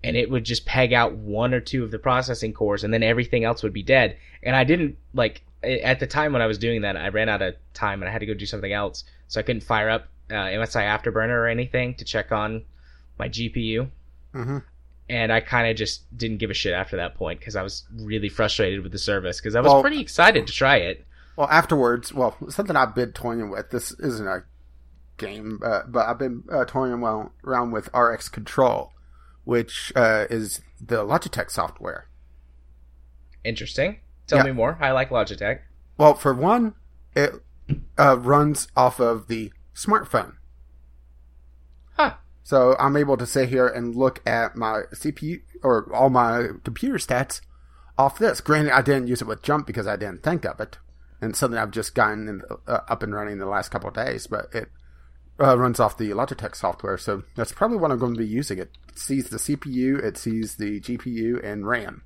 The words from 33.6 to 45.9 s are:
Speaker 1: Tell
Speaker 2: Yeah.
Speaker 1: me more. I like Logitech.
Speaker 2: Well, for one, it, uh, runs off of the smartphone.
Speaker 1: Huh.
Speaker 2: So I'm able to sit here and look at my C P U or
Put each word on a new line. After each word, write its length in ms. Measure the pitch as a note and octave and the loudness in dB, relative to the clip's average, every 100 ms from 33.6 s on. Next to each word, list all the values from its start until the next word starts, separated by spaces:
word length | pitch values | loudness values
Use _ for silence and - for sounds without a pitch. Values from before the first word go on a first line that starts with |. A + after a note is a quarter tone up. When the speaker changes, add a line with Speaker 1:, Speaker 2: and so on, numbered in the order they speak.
| G#2+ - D#3 G#3 - - - | -6 -2 -2 -4 -18 -20 2
Speaker 1:
Tell 120 | C#3+ | 2
Speaker 2:
Yeah. 40 | |
Speaker 1:
me 80 | C3+ | 2
more. 260 | B2+ A#2 E3 | -2 -2 -2
I 120 | C#3 | -2
like 180 | C3 C3 | 0 0
Logitech. 520 | B2+ G#2 G2+ G2+ C3 - - - - | -2 -2 -4 -6 -6 -10 -20 -20 6
Speaker 2:
Well, 160 | D3 | 6
for 220 | D3 C#3+ B2+ | 6 0 2
one, 400 | E3 A#3+ A3+ G#3 - - - - | 2 2 0 -4 -20 -20 -4 0
it, 180 | C#3+ - - - - - - - | 0 -2 -18 -20 -8 -6 -6 4
uh, 220 | C#3+ B2+ | 6 6
runs 480 | B2 C#3+ D3 D3 - - | 6 4 4 0 -2 4
off 240 | B2+ - | 4 4
of 280 | A#2+ A2+ G#2 | 0 0 -4
the 240 | A#2 G#2+ - - | -6 -6 -14 -20
smartphone. 600 | - - G#3+ - A#2+ F#2 - - - - - - - - - - - - - - - - | -8 2 2 2 -2 -2 -12 -20 -20 -20 -20 -20 -20 -20 -20 -20 -20 -20 -20 -20 -20 -12
Speaker 1:
Huh. 220 | - D4+ - - - | 2 2 2 -20 -20
Speaker 2:
So 320 | - C#3 B2+ C3 | 2 6 6 6
I'm 180 | C3+ C#3+ | 4 4
able 180 | C#3+ C3 | 2 2
to 80 | B2 | 2
sit 240 | - B2+ | 0 2
here 180 | B2+ B2 | 4 4
and 280 | A#2+ A#2+ A#2 | 2 -6 2
look 260 | C3 B2+ - | 0 2 -2
at 280 | A#2 A2+ A#2 | 0 0 -2
my 280 | A2 A2 - | -2 -2 -6
C 180 | - D3+ | -6 -6
P 140 | D3 D3+ | -4 -8
U 140 | F3 - - | -8 -12 -2
or 280 | C3+ A#2 - | 2 2 2